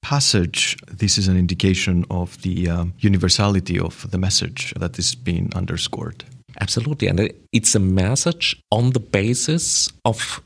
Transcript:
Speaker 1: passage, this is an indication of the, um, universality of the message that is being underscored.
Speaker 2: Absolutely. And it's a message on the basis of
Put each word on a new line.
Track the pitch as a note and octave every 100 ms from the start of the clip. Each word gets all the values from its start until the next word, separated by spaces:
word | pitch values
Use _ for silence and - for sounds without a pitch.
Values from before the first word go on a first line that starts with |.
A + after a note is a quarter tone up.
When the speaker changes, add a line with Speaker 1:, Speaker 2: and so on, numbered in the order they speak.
Speaker 1:
passage, | - C#3+ - G#2+ F2 - - - -
this | - G#2 -
is | F#2+
an | F#2
indication | F2+ F2 G2 F#2 - F2 F2
of | F#2 F2 -
the, | F#2 F2+ F2
um, | E2+ F2 F2+
universality | G#2 G2 F2+ - G#2 G2 F2+ F2
of | E2+ - -
the | F#2
message | F#2 - E2+ - - -
that | E2+ -
is | F2+
being | - - E2+ F2+
underscored. | F2 F2+ E2+ - - E2 - - - _ -
Speaker 2:
Absolutely. | F#2+ - A#2+ D3 G2+
And | F2+ G#2 - _
it's | A#2 -
a | A2
message | F#2+ F#2+ F#2+ C3+ - E3+ - - _
on | G#2+ B2
the | B2+
basis | G#2 G2+ G#2 B2 - D#3+ - - - -
of | B2 A2+ - -